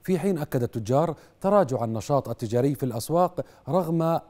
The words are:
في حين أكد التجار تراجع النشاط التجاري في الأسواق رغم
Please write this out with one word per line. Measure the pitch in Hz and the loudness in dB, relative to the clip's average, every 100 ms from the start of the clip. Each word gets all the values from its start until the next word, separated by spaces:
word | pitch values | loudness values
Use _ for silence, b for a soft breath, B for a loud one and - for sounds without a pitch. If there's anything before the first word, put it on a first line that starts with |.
في | - 180 | -2 -2
حين | 190 170 | 0 -2
أكد | 147 135 | -2 -2
التجار | 120 120 104 135 165 147 B _ | -2 -4 0 2 2 -4 B _
تراجع | 190 202 156 123 | 2 4 2 -2
النشاط | 113 113 - 143 117 | -2 -4 0 -2 0
التجاري | 117 110 120 139 139 | -8 -2 2 2 0
في | |
الأسواق | 135 117 - 165 175 - B B - | -4 -6 -2 2 2 0 B B -2
رغم | 170 160 170 165 165 | 0 0 0 2 0